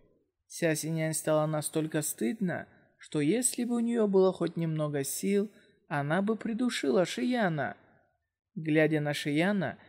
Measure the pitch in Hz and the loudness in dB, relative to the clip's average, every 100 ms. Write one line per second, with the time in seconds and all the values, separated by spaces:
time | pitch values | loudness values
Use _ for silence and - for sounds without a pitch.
0 | _ _ _ _ _ - 170 151 156 160 | _ _ _ _ _ -2 0 0 -2 -2
1 | 160 156 - 156 156 156 147 160 156 156 | -2 -2 2 2 2 -2 -2 -2 -2 -2
2 | 147 - 220 226 185 147 - _ _ _ | -4 -4 -4 -2 -4 -4 -10 _ _ _
3 | - 151 147 220 247 - 240 240 233 233 | -8 -2 0 2 0 -2 -2 0 0 2
4 | 214 190 190 180 170 170 165 156 151 147 | 4 6 4 2 -4 -2 -2 0 -2 -2
5 | 139 - 190 202 208 - _ _ - 151 | -4 -4 0 0 0 -6 _ _ -8 -4
6 | 143 170 202 220 226 226 247 - 277 226 | 0 0 0 -2 -4 -2 -2 -2 0 2
7 | 170 - 247 247 196 156 113 - _ _ | 2 0 -2 0 0 0 -4 -8 _ _
8 | _ _ _ _ _ - 156 156 151 156 | _ _ _ _ _ -8 0 4 4 2
9 | 147 147 151 147 180 208 139 - | 0 -4 -2 2 2 0 -2 -6